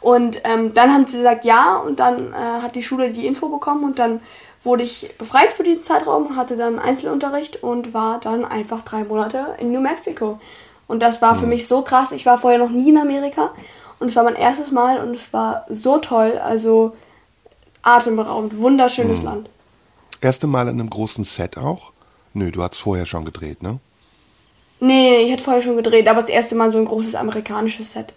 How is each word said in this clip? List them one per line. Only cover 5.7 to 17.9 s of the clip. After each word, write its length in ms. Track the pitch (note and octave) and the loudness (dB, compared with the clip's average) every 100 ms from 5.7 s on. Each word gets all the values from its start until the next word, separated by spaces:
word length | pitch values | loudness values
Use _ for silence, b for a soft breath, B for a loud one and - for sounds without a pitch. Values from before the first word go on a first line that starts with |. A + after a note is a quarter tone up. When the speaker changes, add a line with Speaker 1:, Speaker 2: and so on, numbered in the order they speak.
| E4+ | 0
Speaker 1:
Zeitraum 420 | - D#4+ D#4 C#4+ D4 | 2 0 2 0 0
und 100 | C4 | -4
hatte 200 | B3 A#3 | -4 -2
dann 240 | A#3 A3+ | -2 -2
Einzelunterricht 800 | - C4 C#4+ C#4+ C#4 C#4+ D4+ - | -2 -2 -2 -4 -2 -6 -8 -10
und 320 | A#3+ A#3+ A#3+ | -6 -6 -4
war 240 | A3+ A3 A#3 | -4 -4 -4
dann 260 | A3 A3+ | -4 -4
einfach 380 | A#3+ A3 G#3+ A3+ | -4 -6 -6 -10
drei 220 | - G#3+ | -8 -8
Monate 500 | G#3 G#3+ G#3+ C4 C#4+ - | -4 -2 -2 -4 -8 -6
in 100 | A#3+ | -4
New 100 | B3 | -2
Mexico. 600 | C4+ E4 - E4 A3 G#3+ B B B B _ | -2 -2 -8 -6 -8 -8 B B B B _
Und 120 | A3+ | 0
das 220 | A#3 A#3 | 0 2
war 140 | A3+ A3+ | 2 4
für 60 | |
Speaker 2:
Hm. 80 | A#3 | 2
Speaker 1:
mich 180 | A#3+ - | -2 0
so 140 | B3+ | 0
krass. 280 | C4 B3+ C4 | 2 2 2
Ich 160 | C#4 B3+ | -2 2
war 120 | B3 | 4
vorher 200 | A#3+ A#3+ | 6 4
noch 120 | A#3+ | 2
nie 200 | A#3+ C4 | 2 6
in 80 | D4+ | 6
Amerika 520 | D4 C#4 C#4+ C#4+ F4 - B B B B | 4 -2 -4 -4 -4 -6 B B B B
und 100 | B3 | -2
es 80 | A#3 | 2
war 80 | |
mein 120 | A#3 - | 2 4
erstes 340 | A#3+ C4+ C#4+ | 0 0 -2
Mal 260 | C4+ B3 C4 | 0 2 0
und 140 | G#3 | -2
es 180 | A#3+ - | -8 -6
war 320 | A3+ A3 A3+ - | -4 -2 -4 -8
so 280 | G#3+ B3 D4 | -4 2 2
toll, 400 | D4+ A#3+ A3 A#3 | 2 2 2 0
also 520 | - A3+ A3+ A3 A3+ A3+ b b b _ _ _ _ _ | -2 -2 2 4 2 -2 b b b _ _ _ _ _
atemberaubend, 760 | - | 4